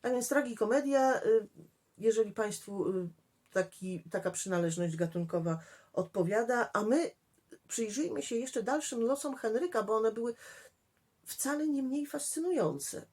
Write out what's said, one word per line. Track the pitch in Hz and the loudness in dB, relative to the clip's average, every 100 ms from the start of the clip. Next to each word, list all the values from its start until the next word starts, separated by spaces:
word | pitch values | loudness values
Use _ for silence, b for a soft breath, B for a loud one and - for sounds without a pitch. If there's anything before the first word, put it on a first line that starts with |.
Tak | 240 | 0
więc | 247 240 | 0 2
tragikomedia, | 285 277 226 214 262 277 277 262 254 | 2 2 -2 2 2 4 4 6 4
y, | - 226 208 - - _ _ - | 6 4 4 -16 -20 _ _ 0
jeżeli | 214 220 214 | 2 4 2
państwu, | 202 214 - - 202 180 | 0 -4 -4 -8 -2 0
y, | 190 175 - _ _ _ | 0 -4 -8 _ _ _
taki, | 190 185 - 185 175 165 | -2 -2 -4 -8 -8 -6
taka | 190 180 | -4 -2
przynależność | 175 196 180 170 165 175 160 | -4 -2 0 2 0 -2 0
gatunkowa | 170 175 170 175 170 160 B B B | -2 -2 -2 -2 0 -2 B B B
odpowiada, | - 139 - 175 208 233 247 233 | -4 -4 0 0 2 2 0 0
a | 196 | 0
my | 208 277 339 - _ _ _ - _ | 2 2 2 -6 _ _ _ -20 _
przyjrzyjmy | - 220 214 320 285 | -4 -4 -2 -4 -4
się | 277 233 | -4 -4
jeszcze | 262 262 | -2 -4
dalszym | 208 294 302 240 | -2 -2 -2 -2
losom | 226 277 294 269 | 0 0 -4 -4
Henryka, | 226 220 349 240 | -2 0 0 -2
bo | 208 220 | 2 2
one | 220 | 2
były | 220 233 233 B B B _ _ _ _ _ - | 0 -4 -6 B B B _ _ _ _ _ -16
wcale | - 262 294 311 | -6 -2 0 0
nie | 277 | 0
mniej | 262 277 285 | 0 -2 -2
fascynujące. | 294 - - 339 339 165 143 - - - | -4 -4 -2 0 2 2 0 -6 -10 -14